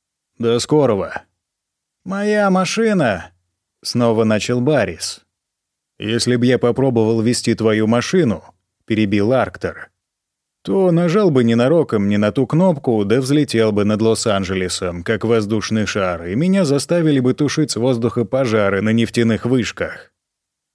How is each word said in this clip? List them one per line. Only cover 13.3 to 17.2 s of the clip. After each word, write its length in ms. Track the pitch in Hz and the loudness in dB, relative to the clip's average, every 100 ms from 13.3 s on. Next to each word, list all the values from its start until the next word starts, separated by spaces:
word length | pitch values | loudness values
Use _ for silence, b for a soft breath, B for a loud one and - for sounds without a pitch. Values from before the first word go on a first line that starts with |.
| 147 143 117 110 | 0 0 2 2
бы 140 | 101 | 2
над 180 | 104 104 | 0 2
Лос-Анджелесом, 1040 | 110 110 117 98 92 95 90 - 90 87 | 2 0 0 -2 -2 -4 -4 -6 -6 -8
как 200 | 85 110 | -4 -4
воздушный 640 | 110 117 101 110 - 110 101 | 0 0 0 -4 -2 -2 -2
шар, 400 | 107 92 85 85 | -2 -2 -4 -6
и 80 | |
меня 300 | 101 175 190 | -2 0 0
заставили 560 | 160 139 135 175 156 143 | 0 -2 -2 -2 2 2